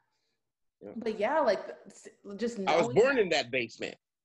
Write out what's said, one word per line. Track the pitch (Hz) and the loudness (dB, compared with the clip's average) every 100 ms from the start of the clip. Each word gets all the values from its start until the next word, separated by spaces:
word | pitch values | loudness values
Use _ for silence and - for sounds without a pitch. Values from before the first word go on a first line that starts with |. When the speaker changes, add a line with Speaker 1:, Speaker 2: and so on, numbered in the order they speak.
| _ _ _ _ _ _ _ _ | _ _ _ _ _ _ _ _
Speaker 1:
Yeah. | - 220 | -16 -8
Speaker 2:
But, | 220 214 | -6 -2
yeah, | 208 311 | 0 2
like, | 277 190 - - - | 2 0 -2 -16 -20
s-, | - - - - 202 | -20 -20 -20 -14 -6
just | 233 233 | -4 -2
Speaker 1:
I | 190 160 | 0 2
was | - | 2
Speaker 2:
knowing | 139 | 4
Speaker 1:
born | 254 269 | 4 4
Speaker 2:
that | |
Speaker 1:
in | 190 | 2
that | 156 120 | 0 0
basement. | 127 117 - 107 - _ _ | -4 -4 -8 -10 -10 _ _